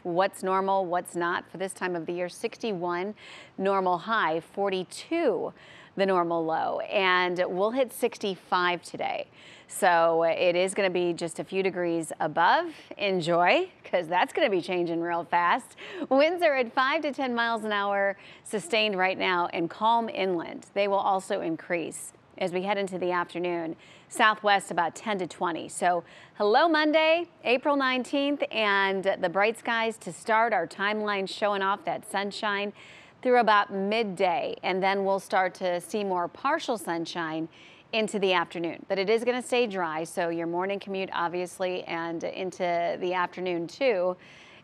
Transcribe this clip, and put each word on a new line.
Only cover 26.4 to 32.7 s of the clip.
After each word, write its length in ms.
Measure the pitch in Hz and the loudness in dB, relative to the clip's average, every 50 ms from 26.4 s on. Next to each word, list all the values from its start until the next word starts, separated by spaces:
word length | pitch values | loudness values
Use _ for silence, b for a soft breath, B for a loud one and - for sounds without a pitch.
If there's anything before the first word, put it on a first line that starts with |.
| 214 208 214 247 311 349 | 2 4 6 6 6 6
Monday, 580 | 320 302 302 311 294 320 311 311 320 339 349 330 - - - | 4 4 4 4 4 4 4 4 4 2 0 -2 -10 -6 -2
April 320 | - 240 269 - 320 285 | 0 0 2 2 2 2
nineteenth, 720 | 285 269 262 254 254 240 - - 285 277 285 294 285 - - - | 2 2 2 0 0 -2 -2 -2 0 0 0 0 -2 -2 -4 -2
and 640 | 220 220 208 202 196 196 196 190 196 180 196 190 - | 0 0 2 4 4 2 2 0 0 0 0 0 0
the 120 | 185 180 | 0 0
bright 280 | 165 190 202 220 226 - | 2 2 2 2 0 -2
skies 380 | - - 233 226 226 226 220 - | -4 -2 -2 0 0 -2 -4 -6
to 140 | - 190 160 | -8 -12 -12
start 400 | - - - 220 220 226 233 220 | -8 -2 2 4 4 4 4 2
our 140 | 190 165 | 2 0
timeline 600 | 160 - - 196 202 214 214 214 208 208 196 190 | -2 -4 -2 -2 -2 0 0 -2 -2 -2 -2 -4
showing 360 | 185 - - - 202 208 196 196 | -4 -4 -2 0 0 0 0 0
off 220 | 196 202 202 - | 0 -2 -2 -2
that 220 | - 156 143 - - | -4 -6 -6 -6 -6
sunshine 640 | - 196 202 202 196 - - 214 202 196 202 208 | -4 -4 -4 -4 -4 -4 -4 -2 -2 -2 -2 -4